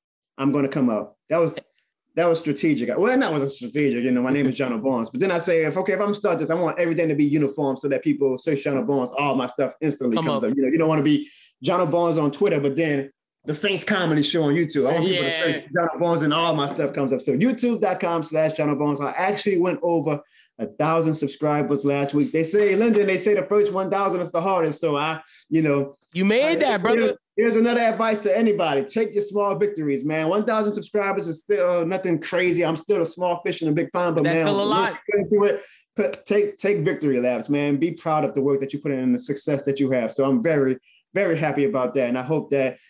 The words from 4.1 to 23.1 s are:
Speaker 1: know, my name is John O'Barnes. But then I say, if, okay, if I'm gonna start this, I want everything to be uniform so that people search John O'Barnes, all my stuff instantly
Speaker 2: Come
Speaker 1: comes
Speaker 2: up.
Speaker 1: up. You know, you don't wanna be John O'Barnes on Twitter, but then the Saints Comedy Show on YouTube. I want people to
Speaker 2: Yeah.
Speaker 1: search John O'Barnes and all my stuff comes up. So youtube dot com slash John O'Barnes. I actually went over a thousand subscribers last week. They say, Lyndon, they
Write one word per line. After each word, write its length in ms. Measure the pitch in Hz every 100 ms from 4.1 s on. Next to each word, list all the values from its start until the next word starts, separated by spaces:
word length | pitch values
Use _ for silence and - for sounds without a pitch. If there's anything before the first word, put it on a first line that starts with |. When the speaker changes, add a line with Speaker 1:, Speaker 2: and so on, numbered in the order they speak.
Speaker 1:
know, 100 | 123
my 100 | 127
name 140 | 143 131
is 80 | 120
John 160 | 127
O'Barnes. 380 | 113 131 123 113
But 100 | 127
then 100 | 190
I 80 | 170
say, 240 | 175 165
if, 120 | 156 180
okay, 160 | 185
if 80 | 190
I'm 60 | 202
gonna 80 | 202
start 240 | 202 165
this, 100 | 156
I 40 |
want 220 | 165 165 180
everything 280 | 170 165 160
to 40 |
be 100 | 143
uniform 520 | 147 151 139 151 139 127
so 100 | 143
that 160 | 127
people 340 | 151 143 135 127
search 280 | 165 143
John 140 | 151 135
O'Barnes, 340 | 117 139 123 135
all 200 | 143 131
my 100 | 123
stuff 280 | - 131 -
instantly 360 | 156 139 123 139
Speaker 2:
Come 80 |
Speaker 1:
comes 180 | 156 139
Speaker 2:
up. 80 | 117
Speaker 1:
up. 60 | 139
You 60 |
know, 60 | 131
you 60 | 160
don't 100 | 160
wanna 140 | 151
be 260 | 151 147 - - - _
John 180 | 135 180
O'Barnes 380 | 170 170 170 160
on 140 | 147
Twitter, 260 | - 202 151
but 160 | 143
then 380 | 135 160 139 139 _ _ _
the 100 | 143
Saints 280 | 151 202 185
Comedy 400 | - 196 170 151
Show 200 | 143 170
on 120 | 147
YouTube. 320 | 151 160 143 127
I 60 |
want 140 | 165 180
people 160 | 180
to 80 | 170
Speaker 2:
Yeah. 80 | 160
Speaker 1:
search 260 | 165 156 -
John 140 | 175 165
O'Barnes 260 | 160 170 165
and 120 | 151
all 200 | 156 170
my 120 | 151 139
stuff 260 | - 139
comes 220 | 127 131
up. 80 | 127
So 100 | -
youtube 480 | 131 240 240 240 208
dot 180 | 190 185
com 240 | 175 170
slash 300 | 147 156 156
John 160 | 156 147
O'Barnes. 320 | 143 147 139
I 120 | 139
actually 440 | 160 190 208 208 180
went 200 | 180 160
over 380 | 170 165 147 143 - _ _ -
a 80 | 107
thousand 480 | - 156 165 160
subscribers 680 | 151 139 - 151 147 127 139
last 300 | 139 143 143
week. 180 | 147 131
They 100 | 160
say, 320 | 160 208 208 190
Lyndon, 300 | 233 214
they 100 | 196